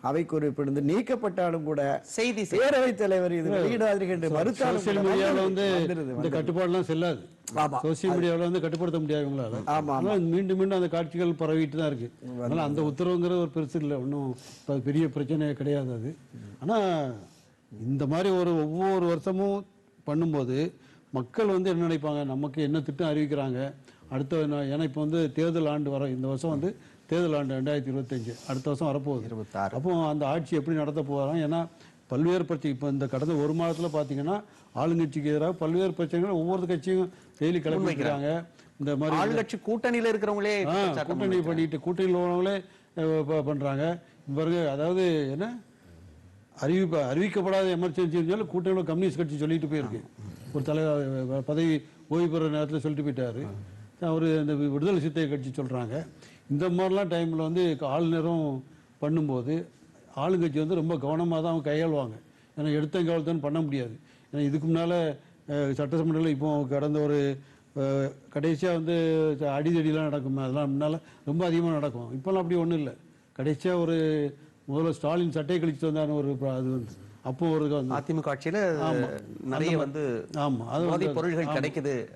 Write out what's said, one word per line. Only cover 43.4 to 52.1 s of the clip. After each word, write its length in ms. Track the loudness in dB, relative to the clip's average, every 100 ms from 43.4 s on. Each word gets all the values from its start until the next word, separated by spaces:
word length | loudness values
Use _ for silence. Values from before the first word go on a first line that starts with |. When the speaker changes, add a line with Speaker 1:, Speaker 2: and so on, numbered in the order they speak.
Speaker 3:
பண்றாங்க. 580 | 0 -2 -2 0 0 -2 -8 -20 -6 -2
பாருங்க, 360 | 2 2 2
அதாவது 600 | 0 0 2 2 2 0
என்ன 280 | -2 -4 -8 -14 -20 -20 -20 -20 -20 -20 -20 -20 -6
அறிவிப்ப-, 500 | 0 2 2 0 0
அறிவிக்கப்படாத 640 | 0 0 0 2 2 2 2
எமர்ஜென்சின்னு 540 | 0 0 0 2 0
சொல்லி 60 | 0
கூட்டணியில 480 | 0 -2 0 0
கம்யூனிஸ்ட் 340 | 0 0 0 0
கட்சி 200 | -4 -2
சொல்லிட்டு 300 | 0 0 0
போயிருக்கு. 340 | -2 -2 -6 -10 -16 -16 -14 -6
ஒரு 100 | -4
தலைவர், 640 | 0 0 2 2 0 -2 -2
அ, 100 | -4
பதவி 440 | -2 0 2 0 -2 -20
ஓய்வு 200 | -4